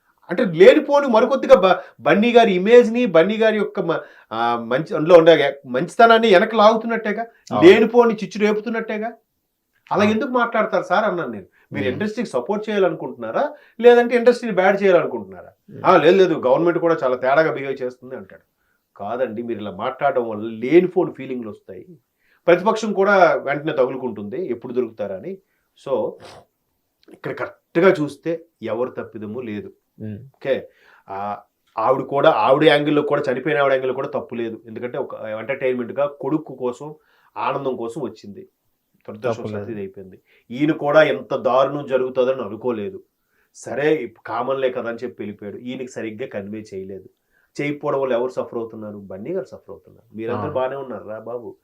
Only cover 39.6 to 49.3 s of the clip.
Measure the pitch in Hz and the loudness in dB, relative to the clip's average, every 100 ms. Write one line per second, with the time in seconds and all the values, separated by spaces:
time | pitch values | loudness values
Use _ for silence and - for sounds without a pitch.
39.6 | 104 107 95 98 92 92 _ _ - 120 | -10 -10 -12 -14 -20 -20 _ _ -16 -4
40.6 | 151 147 143 151 147 131 - 131 127 123 | -2 -2 0 2 2 0 -6 -4 0 0
41.6 | 139 143 139 131 131 131 127 131 104 110 | 0 -2 -4 -2 -2 0 0 -2 -6 -8
42.6 | 123 113 101 95 - _ _ _ _ - | -6 -6 -8 -12 -18 _ _ _ _ -20
43.6 | - 117 151 156 120 - - 113 123 135 | -12 -4 0 0 -2 -12 -10 -6 -4 -2
44.6 | 131 127 113 113 120 - 107 104 101 95 | -2 -4 -6 -8 -10 -10 -12 -12 -14 -14
45.6 | 123 127 123 - 110 107 135 107 98 107 | -12 -12 -12 -10 -10 -10 -10 -10 -10 -12
46.6 | 101 95 95 95 - _ _ _ _ - | -12 -14 -14 -16 -18 _ _ _ _ -8
47.6 | 147 147 151 139 135 117 127 127 120 120 | -8 -6 -4 -2 -2 -2 -4 -6 -8 -8
48.6 | 113 110 107 104 98 95 120 | -10 -12 -14 -14 -16 -14 -10